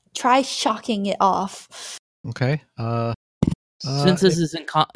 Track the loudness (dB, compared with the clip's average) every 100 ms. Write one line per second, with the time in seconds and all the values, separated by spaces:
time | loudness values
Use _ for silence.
0 | _ -2 2 4 2 -2 -2 -2 -4 -2
1 | -2 0 2 2 -2 -8 -16 -16 -14 -14
2 | _ _ -10 -2 0 -2 _ -8 -4 -2
3 | -2 -6 _ -2 0 0 _ -12 -6 2
4 | 4 6 4 2 -2 -4 -4 0 0